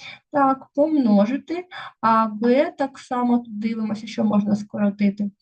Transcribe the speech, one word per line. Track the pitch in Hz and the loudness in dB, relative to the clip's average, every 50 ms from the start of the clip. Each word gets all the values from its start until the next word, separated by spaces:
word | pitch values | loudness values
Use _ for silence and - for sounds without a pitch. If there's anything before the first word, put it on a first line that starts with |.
| - - - - _ _ | -20 -20 -20 -20 _ _
Так, | - 285 277 269 269 262 - _ - | 0 0 2 2 0 -2 -6 _ 0
помножити, | 277 294 320 311 285 247 208 208 196 208 220 277 277 - - 330 359 359 - - - - - - - | 0 0 2 2 2 4 4 6 4 4 2 0 -6 -6 -6 -8 -8 -8 -12 -14 -16 -16 -16 -10 -2
а | - 226 226 220 226 | 0 2 2 2 2
б | 214 214 208 233 240 247 277 320 349 - - | 0 -2 -2 2 2 4 4 2 0 -2 -4
так | 269 269 - - | -6 -6 -6 -12
само | - - 254 247 247 240 240 240 | -10 -6 -4 -2 0 2 0 0
тут | - - 208 208 | -2 -4 -8 -6
дивимося, | 220 226 226 220 214 214 208 - - | -6 -4 -4 -4 -6 -6 -6 -8 -10
що | - - 240 220 | -10 -4 -2 0
можна | 208 208 208 208 202 202 | 2 2 2 2 0 -2
скоротити. | - - - - 214 208 202 196 - 202 196 196 - 208 202 - _ | -2 -4 -6 -4 -2 -2 -2 0 0 0 0 0 -2 -6 -6 -8 _